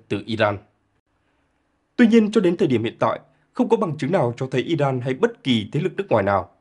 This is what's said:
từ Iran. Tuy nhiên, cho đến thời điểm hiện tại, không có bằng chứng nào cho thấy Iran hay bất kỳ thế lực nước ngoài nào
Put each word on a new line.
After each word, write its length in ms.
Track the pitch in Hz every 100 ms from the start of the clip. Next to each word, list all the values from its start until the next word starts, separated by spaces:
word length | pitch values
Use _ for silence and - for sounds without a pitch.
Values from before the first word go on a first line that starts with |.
| -
từ 140 | 104 -
Iran. 320 | 107 104 101 - _ _ _ _ _ _ _ _ _ _ _ _ -
Tuy 100 | 233
nhiên, 260 | 233 214
cho 80 | 220
đến 160 | 175 175
thời 120 | 175
điểm 160 | 120
hiện 120 | 110 -
tại, 220 | 117 80 - _ _
không 160 | - 247
có 80 | 233
bằng 200 | 196 147
chứng 140 | 135
nào 220 | 185 123 117
cho 120 | 131
thấy 120 | 131
Iran 380 | 123 160 139 131
hay 140 | 127
bất 300 | 131 226 -
kỳ 240 | 139 117 104
thế 80 | 147
lực 160 | 180 -
nước 100 | 196
ngoài 160 | 117
nào 260 | 98 98 87 _